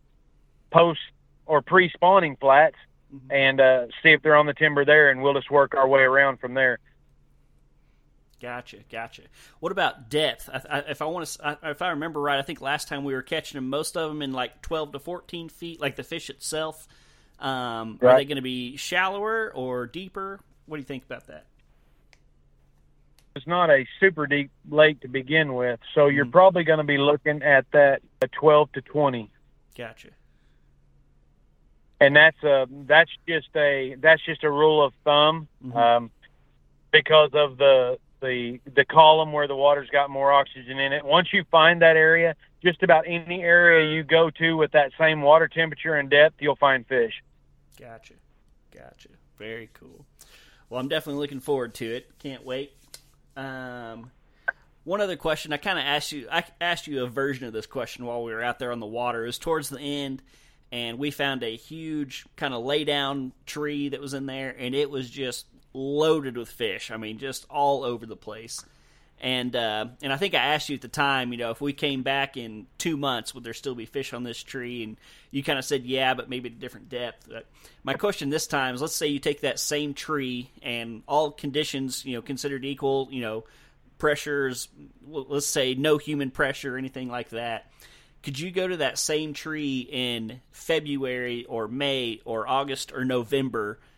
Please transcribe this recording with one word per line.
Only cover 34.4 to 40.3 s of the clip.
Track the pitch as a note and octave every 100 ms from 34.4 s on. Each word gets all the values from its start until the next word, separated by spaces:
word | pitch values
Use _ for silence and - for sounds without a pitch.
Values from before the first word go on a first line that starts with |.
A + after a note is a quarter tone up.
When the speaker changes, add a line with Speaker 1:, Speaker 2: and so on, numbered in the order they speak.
Speaker 1:
a | D3+
rule | C#3+ D#3 D3+ C#3
of | -
thumb, | D3+ D3 D3+ D#3+ D#3 _ B2+
Speaker 2:
Mm-hmm. | A#2
Speaker 1:
um, | A#2+ A#2+ A#2 _ _ _ _ _ _ _ _
because | D#3 C#3+ D#3 D3+
of | D3 D3 B2+
the, | C#3 C3 B2 B2+ _ _
the, | C3 B2 A#2+ B2+ C3+ C3+
the | C3+
column | D3+ D#3 D#3 D#3
where | D3 C#3+
the | C#3
water's | C#3+ C#3+ B2+
got | C#3+ C#3+
more | C3+ C#3